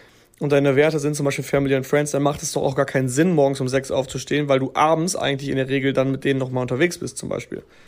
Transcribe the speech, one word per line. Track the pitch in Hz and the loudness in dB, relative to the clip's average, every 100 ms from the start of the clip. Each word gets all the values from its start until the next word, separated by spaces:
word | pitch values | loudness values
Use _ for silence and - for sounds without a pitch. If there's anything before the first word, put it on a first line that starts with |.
| - _ _ _ | -20 _ _ _
und | 147 | 0
deine | 143 139 135 | 2 4 4
Werte | 151 156 | 4 2
sind | 143 147 | -2 0
zum | 139 | -2
Beispiel | 139 135 | -2 -2
Family | 143 139 135 | 0 2 0
and | 127 | 2
Friends, | 147 147 | 0 2
dann | 143 | 0
macht | 143 147 | 0 -2
es | 151 | -4
doch | 143 | -2
auch | 147 135 | -2 0
gar | 135 | 0
keinen | 135 131 | 0 0
Sinn, | 127 185 | 2 4
morgens | 165 139 135 | 4 2 2
um | 127 | -2
sechs | 135 131 | -2 0
aufzustehen, | - 127 135 - 143 143 | -2 -2 -8 -4 -2 2
weil | 135 | 2
du | 131 - | 2 2
abends | 156 160 175 - | 2 2 0 -2
eigentlich | 139 139 139 | -2 -2 -4
in | 135 | -2
der | 131 | 0
Regel | 135 135 | 0 0
dann | 135 135 | 0 0
mit | 135 139 | 0 0
denen | 135 | 0
nochmal | 127 127 | -2 -4
unterwegs | 123 127 175 - | -2 0 0 -2
bist | 135 - | -10 -10
zum | - | -8
Beispiel. | - - - - - | -8 -8 -12 -14 -20